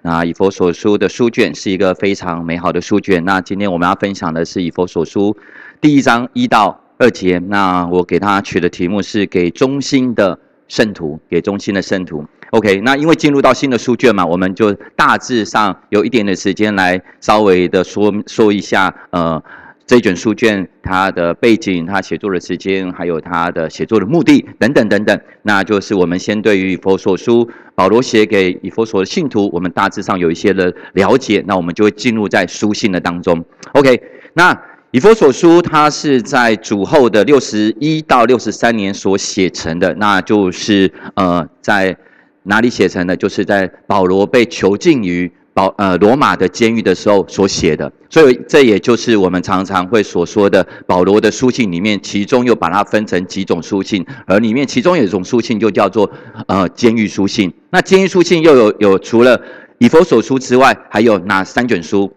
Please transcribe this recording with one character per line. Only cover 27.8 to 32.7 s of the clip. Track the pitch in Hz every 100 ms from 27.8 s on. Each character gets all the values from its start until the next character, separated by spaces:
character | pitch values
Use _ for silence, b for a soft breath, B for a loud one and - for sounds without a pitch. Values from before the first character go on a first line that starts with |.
| 90
罗 | 113
写 | 127 113 107
给 | 101 92 -
以 | 95
弗 | 98
所 | 113 101
的 | 95
信 | - 143
徒， | 110 101
我 | 85
们 | 90
大 | - 98
致 | 107
上 | 95 95
有 | -
一 |
些 | 85 104
的 | 95 90 B B
了 | 90 98 127
解， | - 98 90
那 | 95
我 |
们 | 85
就 | 87
会 | 107
进 | - 127 113
入 | 101
在 | 107 87
书 | - 104